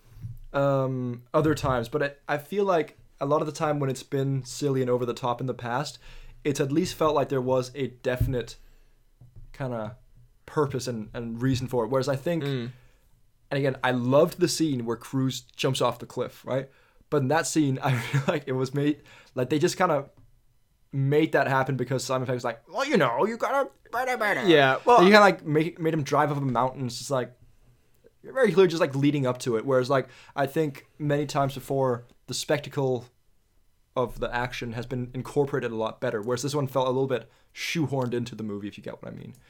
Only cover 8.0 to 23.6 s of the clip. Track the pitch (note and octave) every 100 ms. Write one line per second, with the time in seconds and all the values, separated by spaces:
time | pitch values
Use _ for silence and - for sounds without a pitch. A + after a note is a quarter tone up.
8 | B2+ B2 - B2 A2+ - - - _ _
9 | _ _ - - - - C3 A#2 G#2+ A#2+
10 | - - - _ - D#3 C#3 C3+ B2 A2+
11 | G#2+ B2 A#2 A2+ C3 B2 B2+ B2 A2 C3
12 | B2+ C3+ F3 E3 C#3+ C3 A#2 - - _
13 | _ _ _ _ - C#3 C#3 B2+ B2+ B2+
14 | A#2+ C#3 E3+ - E3+ - D#3+ B2+ A#2 A2+
15 | - C3+ C3 - - - D3 - B2 A2+
16 | A#2+ B2+ A#2+ - - C3 C3+ _ _ _
17 | - D3 C3 D#3 E3 D#3+ C#3+ C3 C3+ B2
18 | - C#3+ D#3+ E3 C#3 C3 B2+ C#3 D3 D3+
19 | - - - B2+ B2+ D#3 E3+ - F3+ C#3+
20 | - _ - _ _ _ _ _ _ C#3
21 | C3+ D3 D#3+ D3+ B2+ C3+ C3 C3 B2+ C3
22 | - C3 B2+ B2+ B2 A2+ - G3 C#4 A#3+
23 | C3 A#2+ G3+ A3+ A3 C#4